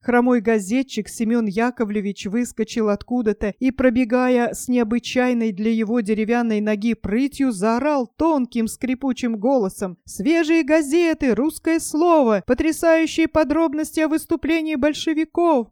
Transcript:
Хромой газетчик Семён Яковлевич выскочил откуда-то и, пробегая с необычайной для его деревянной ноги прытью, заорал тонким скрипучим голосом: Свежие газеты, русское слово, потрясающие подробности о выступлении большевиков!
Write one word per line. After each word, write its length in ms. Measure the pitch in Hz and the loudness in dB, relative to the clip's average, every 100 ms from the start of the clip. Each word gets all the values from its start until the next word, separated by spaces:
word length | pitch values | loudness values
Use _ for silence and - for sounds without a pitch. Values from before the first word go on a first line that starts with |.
Хромой 400 | - 240 247 247 | 2 2 4 2
газетчик 680 | 208 226 185 240 269 - 202 | 2 0 0 -2 -2 -6 -8
Семён 380 | - 220 240 220 | -4 0 0 0
Яковлевич 800 | 185 240 247 226 208 196 202 214 | 0 -2 -2 -4 -2 -4 -6 -6
выскочил 640 | 214 247 - 220 - 214 | -4 -4 -6 -6 -2 -2
откуда-то 680 | 202 - 247 220 208 208 - | -2 -4 -4 -2 -2 -4 -2
и, 140 | 254 | -4
пробегая 800 | 247 254 233 247 247 254 247 240 | 2 2 2 0 2 2 2 0
с 140 | - - | -4 -2
необычайной 840 | 247 226 240 - 262 247 247 226 | 0 2 -2 -2 -2 0 0 -2
для 220 | 185 214 | -2 0
его 280 | 226 220 240 | 0 0 -2
деревянной 600 | 202 214 214 240 233 214 | 0 -2 0 0 0 0
ноги 340 | 208 214 220 | 0 0 -2
прытью, 560 | 226 - 208 269 - 269 | -4 -2 -2 -2 0 -2
заорал 560 | 208 208 233 277 294 240 | 0 0 0 0 0 -2
тонким 600 | _ 320 302 240 233 226 | _ 0 2 0 -2 -4
скрипучим 680 | - 247 254 277 247 247 226 | -4 -4 -4 -4 -2 -2 -2
голосом: 640 | 208 277 190 - 190 175 | 2 2 0 -4 -8 -8
Свежие 580 | _ - 202 330 311 330 | _ -6 0 2 2 2
газеты, 720 | 269 311 285 320 339 311 285 | 4 2 2 2 2 0 0
русское 460 | 202 294 - - 330 | 0 0 -2 -2 -2
слово, 640 | - 302 349 330 247 208 - | -2 0 4 4 4 2 0
потрясающие 800 | 247 320 320 330 320 320 - 320 | 0 0 0 4 4 2 0 0
подробности 760 | 311 311 294 330 302 311 - | 2 2 2 0 0 -4 -2
о 80 | 311 | 0
выступлении 680 | 311 - 330 269 330 311 311 | 0 -2 -4 0 -2 -2 0
большевиков! 920 | 285 294 - 302 320 - 339 294 220 | 0 -2 -4 -2 -2 0 2 2 -2